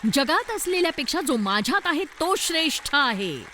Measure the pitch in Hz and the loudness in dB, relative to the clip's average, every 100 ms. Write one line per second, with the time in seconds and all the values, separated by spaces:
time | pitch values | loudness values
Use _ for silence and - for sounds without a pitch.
0 | 220 277 277 349 494 427 - 359 349 320 | 2 2 2 2 0 -4 -2 0 0 0
1 | 269 330 302 247 196 202 214 381 370 311 | -4 -2 0 0 2 0 2 0 0 -2
2 | 359 - 330 403 - 330 320 - - 285 | -2 -2 0 0 0 0 0 -2 -2 2
3 | 269 202 190 139 90 | 2 0 -4 -6 -10